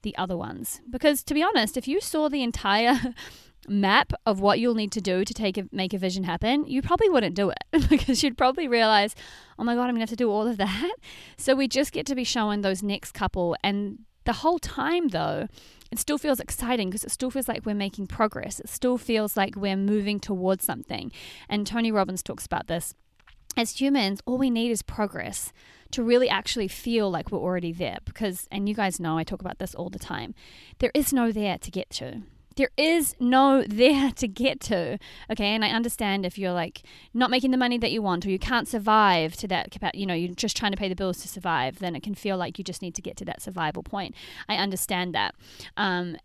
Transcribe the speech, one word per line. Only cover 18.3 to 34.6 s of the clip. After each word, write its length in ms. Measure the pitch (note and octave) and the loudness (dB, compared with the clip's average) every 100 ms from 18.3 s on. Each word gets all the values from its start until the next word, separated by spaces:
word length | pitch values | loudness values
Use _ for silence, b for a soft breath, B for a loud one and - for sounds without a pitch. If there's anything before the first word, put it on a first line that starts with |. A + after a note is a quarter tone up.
| - - - | 0 -10 -10
It 100 | - | -10
still 280 | - B3 B3 | -2 0 0
feels 400 | - A3+ G#3+ G#3 | 0 0 0 0
like 180 | G3 G3+ | -2 -2
we're 220 | G3 F#3+ | -2 0
moving 420 | G3 G#3+ G3+ G#3 | 2 2 0 -4
towards 460 | - F#3+ F#3 F#3+ - | -4 -2 0 0 -2
something. 460 | - - - - B B B - | -6 -8 -10 -10 B B B -6
And 160 | G#3 G3+ | -4 -2
Tony 240 | A#3 A3+ | 0 2
Robbins 320 | G#3+ F#3+ F#3 | 2 0 -2
talks 220 | - D#3+ - | -8 -10 -6
about 220 | E3+ - | -6 -4
this. 260 | E3+ - - _ _ _ - - - | -6 -6 -14 _ _ _ -18 -6 -2
As 240 | A#3 - | -2 0
humans, 400 | C4+ C#4+ G3 G3 - | 2 4 2 -2 -2
all 120 | B3+ | 0
we 120 | C4+ | 2
need 220 | A#3 A#3+ | 2 0
is 100 | A3 | -2
progress 720 | - - G#3 - - G3 - b b b - | -4 -4 -4 -4 -8 -8 -10 b b b -8
to 100 | - | -2
really 280 | A#3 A#3+ B3+ | 4 4 4
actually 400 | F#3+ - A#3+ F#3+ | 2 -2 -4 -4
feel 420 | - A#3+ A#3 G3+ | -4 -2 0 2
like 200 | E3+ - | -2 -4
we're 80 | G3+ | -4
already 340 | F3+ F3+ E3+ | -2 -2 -4
there. 240 | E3+ C#3+ - - | -4 -6 -6 -10
Because, 420 | - G#3+ F3+ - | -6 -6 -6 -8
and 200 | G3+ G3+ | -4 -2
you 40 | |
guys 240 | G#3 G3 F3+ | 0 -2 -2
know 200 | E3+ D#3+ | -2 -2
I 80 | D#3+ | -2
talk 160 | F3+ | -6
about 180 | F#3 - | -8 -8
this 160 | F#3+ - | -8 -8
all 140 | - | -8
the 100 | - | -8
time, 340 | - G2 A2 B B B B - | -8 -8 -8 B B B B -2
there 120 | B3+ | 0
is 180 | D4+ C4+ | 2 2
no 220 | C4+ A#3 | 2 2
there 240 | G#3+ G#3 - | 2 -2 -4
to 120 | - | -6
get 200 | F3 - | -8 -8
to. 300 | - B2+ B2 - - _ - | -8 -10 -10 -14 -20 _ 0
There 140 | C#4 - | 0 2
is 380 | D#4 E4+ C#4+ - | 4 4 0 0
no 440 | B3 C4 C#4 C4+ | 4 8 8 6
<laughs> 40 | G#3+ | 4
there 440 | G#3 B3+ C#4 C4+ | 6 6 6 2
to 160 | - A#3+ | 0 -4
get 320 | F#3+ B3+ - | 0 -2 -2